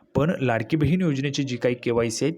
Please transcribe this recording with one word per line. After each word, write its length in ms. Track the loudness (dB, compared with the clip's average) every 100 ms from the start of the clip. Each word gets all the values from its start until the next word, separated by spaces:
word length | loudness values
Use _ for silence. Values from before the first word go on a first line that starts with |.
| _ 0
पण 160 | 0 0
लाडकी 360 | 0 0 0 0
बहीण 240 | 2 2
योजनेची 420 | 0 0 -2 -2
जी 140 | -4 0
काही 180 | 0 0
केवायसी 500 | 0 0 0 0
आहे, 80 | -2